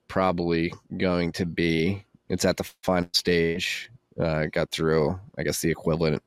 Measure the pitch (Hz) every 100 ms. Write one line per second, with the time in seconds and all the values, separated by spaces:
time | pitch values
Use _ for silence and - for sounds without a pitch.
0 | - 95 92 87 85 85 87 - - 95
1 | 95 90 85 - 87 82 85 82 82 98
2 | - _ - 92 92 - - - - 90
3 | 87 - - 87 82 87 - - - -
4 | _ - 80 78 78 82 78 - 80 80
5 | 73 92 - - 78 - 82 78 - 82
6 | 80 76